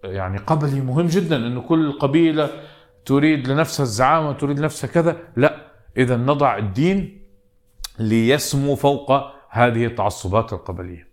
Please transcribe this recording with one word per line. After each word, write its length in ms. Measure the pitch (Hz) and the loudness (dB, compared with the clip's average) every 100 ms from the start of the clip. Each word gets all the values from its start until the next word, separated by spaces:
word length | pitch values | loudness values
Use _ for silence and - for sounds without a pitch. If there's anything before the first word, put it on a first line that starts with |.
يعني 340 | 98 95 92 98 | -8 -6 -4 -6
قبلي 440 | - 160 143 139 | -2 -2 0 -2
مهم 260 | 131 135 175 | -2 0 0
جدًا، 280 | 175 170 151 | 0 0 -2
أنه 260 | 117 123 | -2 -6
كل 380 | - 165 156 139 | 0 0 0 -2
قبيلة 500 | 143 151 165 156 147 - - - _ _ - | 0 4 4 2 -2 -6 -18 -20 _ _ 0
تريد 420 | 139 151 151 127 | 2 4 2 0
لنفسها 360 | 139 156 - | 0 0 -2
الزعامة، 500 | 135 104 131 160 151 | -2 2 2 4 0
تريد 260 | 131 143 143 | -4 -4 -2
لنفسها 280 | 151 147 131 | -4 -4 -2
كذا. 300 | 175 165 - - - | 0 0 -2 -6 2
لا، 360 | 139 - - _ - - | 2 0 -18 _ -10 0
إذا 200 | 127 120 | 2 2
نضع 400 | 127 147 143 104 | 2 2 2 0
الدين 680 | 104 95 165 196 180 - - _ _ _ _ _ - - | -4 0 0 0 -4 -14 -20 _ _ _ _ _ -16 -4
ليسمو 760 | 110 113 113 143 - 139 139 135 | 0 2 4 2 0 -2 0 2
فوق 360 | 143 143 - 175 175 - _ | 2 0 2 0 0 -16 _
هذه 360 | 117 120 113 117 | 0 2 2 -2
التعصبات 680 | 113 101 - 92 101 110 | -2 -4 -4 -2 0 0
القبلية. 540 | - - 90 90 87 - | -8 -10 -12 -12 -14 -20